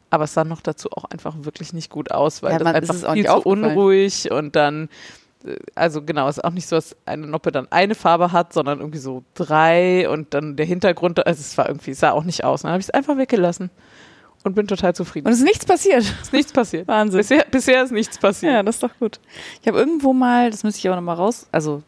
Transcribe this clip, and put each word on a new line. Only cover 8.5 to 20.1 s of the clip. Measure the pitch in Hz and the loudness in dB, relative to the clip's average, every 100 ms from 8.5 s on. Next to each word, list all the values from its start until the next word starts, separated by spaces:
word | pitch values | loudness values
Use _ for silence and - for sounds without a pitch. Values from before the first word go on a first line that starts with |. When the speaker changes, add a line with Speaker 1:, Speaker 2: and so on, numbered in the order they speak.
Speaker 1:
sondern | 170 139 143 | -2 -2 -4
irgendwie | 156 151 | -6 -10
so | 131 131 - | -10 -10 -14
drei | - 160 156 165 170 180 185 180 | -10 0 4 6 6 4 4 2
und | 151 147 | -2 -2
dann | 143 151 139 | -4 -4 -4
der | |
Hintergrund, | 156 180 196 170 175 165 - | -2 0 0 2 0 0 0
also | 151 | -2
es | 143 - | -4 -2
war | 127 | -2
irgendwie, | 143 - | -2 -8
es | 135 | 0
sah | 156 | 2
auch | 135 | 2
nicht | 165 165 | -2 -2
aus. | 127 135 | -2 -2
Dann | 156 | -2
hab | 175 | -4
ich's | 196 | -2
einfach | 277 277 277 | -2 0 -2
weggelassen | 262 226 175 170 185 - _ - - - _ _ | 0 2 2 0 -8 -12 _ -20 -20 -20 _ _
und | 196 | -4
bin | 190 208 | -2 -2
total | 190 185 | 0 0
zufrieden. | 175 175 160 143 | 0 -4 -4 0
Speaker 2:
Und | |
es | 240 | 4
ist | |
nichts | 285 440 - | 4 2 2
passiert. | 349 392 269 202 - | 2 4 4 2 -4
Speaker 1:
Ist | - | -2
nichts | 269 294 | -2 0
passiert. | - 226 160 185 | 0 0 -4 0
Speaker 2:
Wahnsinn. | 220 214 185 | 0 2 2
Speaker 1:
Bisher, | 214 285 - | 4 4 4
bisher | 269 254 254 | 0 4 4
ist | 254 | 2
nichts | 220 - - | -2 -4 0
passiert. | 202 202 311 | 0 0 0
Speaker 2:
Ja, | 247 | 2
das | 196 233 | 0 -2
ist | |
doch | 240 - | -6 -4
gut. | 220 - _ - - - | -6 -6 _ -20 -18 -4
Ich | - | 0
hab | |
irgendwo | 190 269 330 269 | 2 2 2 2